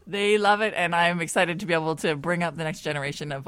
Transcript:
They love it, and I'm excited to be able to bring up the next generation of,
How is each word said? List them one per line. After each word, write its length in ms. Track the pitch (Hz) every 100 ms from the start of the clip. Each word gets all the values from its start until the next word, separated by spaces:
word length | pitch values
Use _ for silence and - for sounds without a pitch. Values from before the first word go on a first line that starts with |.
| -
They 320 | 202 208 208
love 240 | 202 208
it, 120 | 214 -
and 180 | 175
I'm 260 | 170 175 175
excited 380 | 160 208 175 170
to 40 | 208
be 80 |
able 220 | 165 160 156
to 180 | 170 151
bring 280 | 143 175
up 140 | 170 151
the 60 |
next 180 | 160 156
generation 500 | 156 147 139 143 147
of, 160 | 135